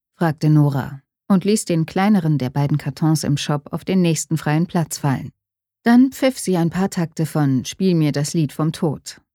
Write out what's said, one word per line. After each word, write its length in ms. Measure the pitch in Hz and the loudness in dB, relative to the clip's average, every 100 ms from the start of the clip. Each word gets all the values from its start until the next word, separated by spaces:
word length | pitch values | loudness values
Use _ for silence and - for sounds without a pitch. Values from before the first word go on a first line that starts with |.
| _ _ | _ _
fragte 340 | 170 151 156 | -2 0 4
Nora 520 | 151 147 135 131 139 - _ - | 4 4 0 -6 -12 -20 _ 0
und 160 | 196 196 | 2 2
ließ 180 | 214 | 0
den 220 | - 170 160 | 0 -2 0
kleineren 520 | - 196 208 160 147 | 0 4 4 2 0
der 120 | 127 | 0
beiden 280 | 143 143 151 | -2 0 0
Kartons 460 | - 131 160 160 | -4 -2 0 0
im 140 | - 143 | 0 -2
Shop 340 | - 147 - | -2 -4 -4
auf 140 | 165 - | -8 -2
den 160 | 185 | 0
nächsten 340 | 170 160 - 156 | 2 0 -2 -4
freien 320 | - 151 185 | -2 -2 0
Platz 300 | 180 156 - | -2 -4 -4
fallen. 340 | 147 131 - - _ _ _ _ | -2 -4 -6 -16 _ _ _ _
Dann 280 | 226 240 269 | 2 4 4
pfiff 260 | - 269 262 | 2 -2 -2
sie 200 | - 180 | -2 0
ein 120 | 165 | 0
paar 200 | 180 190 | 0 -2
Takte 360 | - 165 - 156 | -2 -4 -4 -4
von 380 | 156 143 131 | 0 0 0
Spiel 320 | - - 190 170 | -2 -2 0 2
mir 160 | 151 | 2
das 220 | 139 147 | 0 -2
Lied 180 | 170 147 | -2 -2
vom 220 | - 160 | -2 -4
Tod. 480 | - 170 131 - - _ | -2 -4 -4 -10 -20 _